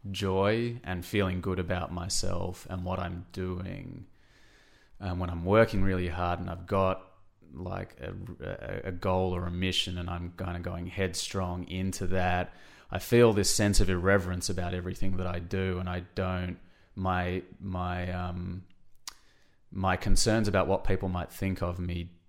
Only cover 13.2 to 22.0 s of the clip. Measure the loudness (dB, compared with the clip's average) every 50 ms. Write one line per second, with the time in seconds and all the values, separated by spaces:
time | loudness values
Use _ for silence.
13.2 | 8 8 8 6 2 2 4 4 4 6 6 6 6 6 4 2 4 4 4 4
14.2 | 4 0 -4 -4 -4 -4 -4 -2 -2 -4 -4 -4 -4 -6 -2 2 2 4 4 2
15.2 | 0 -2 -4 -6 -6 -4 -2 0 0 0 0 -2 -4 -4 -4 -6 -6 -6 _ -2
16.2 | -2 0 0 -2 -4 -4 -6 -8 -14 -20 -20 _ -20 _ -8 -4 -2 0 0 0
17.2 | 0 0 -2 -4 -6 -8 -16 -12 -10 -6 -4 -4 -4 -4 -4 -4 -4 -4 -4 -4
18.2 | -6 -6 -6 -6 -6 -6 -8 -10 -12 -16 -20 -20 -20 -20 -20 -18 -18 -18 -18 -18
19.2 | _ -20 _ _ _ _ _ _ _ _ -6 -2 2 2 2 2 6 6 6 8
20.2 | 8 6 4 4 2 4 4 4 4 4 2 2 4 2 2 2 0 -2 -2 -2
21.2 | -4 -6 -6 -4 -2 -2 -2 -2 -2 -4 -4 -4 -4 -4 -4 -4